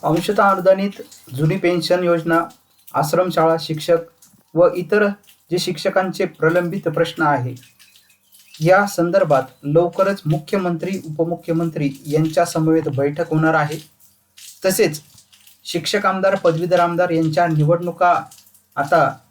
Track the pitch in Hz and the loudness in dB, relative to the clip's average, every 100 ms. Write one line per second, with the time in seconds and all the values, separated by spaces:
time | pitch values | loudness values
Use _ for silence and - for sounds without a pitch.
0 | 160 165 180 208 202 190 180 190 202 190 | 0 0 0 2 2 2 2 2 0 -6
1 | - - - 127 156 190 175 180 160 180 | -20 -20 -16 -2 -2 0 0 0 0 0
2 | 180 170 160 165 165 - _ _ - - | 2 0 2 0 -2 -10 _ _ -8 -4
3 | 151 170 180 170 160 165 156 151 - 165 | -2 0 0 2 2 2 -2 -8 0 0
4 | 165 _ - _ _ 156 175 180 175 208 | 0 _ -20 _ _ 2 2 2 0 2
5 | 208 202 _ _ _ 180 180 180 - - | 2 -2 _ _ _ -4 -2 -4 -2 0
6 | 180 160 185 - 156 175 175 190 170 151 | -2 -2 -6 0 0 2 0 -4 -4 -2
7 | 165 - 156 139 123 120 - _ - _ | -2 0 0 0 -2 -10 -18 _ -20 _
8 | _ _ _ _ _ - 156 185 202 - | _ _ _ _ _ -4 4 4 4 0
9 | 170 190 175 143 127 - 143 151 175 - | 0 2 2 2 0 -8 0 2 2 0
10 | 196 196 151 156 - 202 180 170 170 196 | -2 -2 -2 -4 -2 -2 -2 -4 -4 -6
11 | 165 151 165 170 - 165 165 160 143 131 | -8 -4 -4 -4 -4 -2 -2 -2 -4 -6
12 | - 151 156 165 170 170 160 160 151 131 | -4 -2 0 0 0 0 2 2 0 -2
13 | 143 147 170 156 156 160 151 156 - _ | -4 -4 -2 0 2 0 -2 -6 -14 _
14 | _ _ _ - - - 190 190 196 151 | _ _ _ -20 -20 -4 -2 2 0 0
15 | - - _ _ - _ - 170 160 208 | -16 -20 _ _ -20 _ -8 -8 -4 -2
16 | 196 190 190 190 180 160 175 175 175 170 | 0 0 0 0 -4 -6 0 2 2 0
17 | 180 165 160 156 175 156 151 170 175 170 | 0 0 0 0 0 2 2 2 -2 0
18 | 180 165 - - _ _ _ - 143 170 | 2 2 -2 -20 _ _ _ -8 0 2
19 | 135 - _ | 2 -2 _